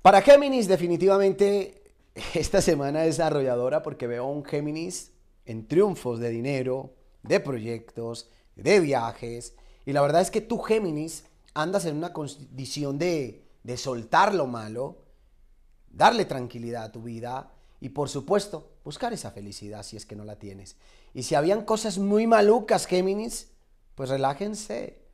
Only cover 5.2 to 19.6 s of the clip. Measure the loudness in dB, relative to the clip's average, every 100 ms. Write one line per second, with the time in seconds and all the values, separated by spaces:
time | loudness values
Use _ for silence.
5.2 | _ _ -12 -12 -2 2 2 0 -6 -6
6.2 | -6 -4 -4 -4 -4 -6 -10 _ _ _
7.2 | -2 -2 0 -8 -8 -10 -12 -12 -10 -12
8.2 | -16 _ _ -6 2 4 4 0 -2 -8
9.2 | -14 -14 -16 -20 -20 _ -4 0 4 4
10.2 | 2 -2 -4 -6 0 0 0 -4 -8 -12
11.2 | _ _ _ -4 -2 -2 -2 -6 -8 -8
12.2 | -12 -12 -18 -14 -10 -6 -6 -2 -2 -2
13.2 | -6 -12 _ _ -12 -8 -6 -8 0 2
14.2 | 4 2 -2 -6 -10 -10 -10 -12 _ _
15.2 | _ _ _ _ _ _ _ 2 4 4
16.2 | -2 -6 -8 -10 -10 -10 -10 -14 -14 -12
17.2 | -10 -10 -12 _ _ _ -12 -6 -6 -6
18.2 | -2 -2 -2 -14 -16 _ -18 -8 -8 -8
19.2 | -12 -14 -16 -14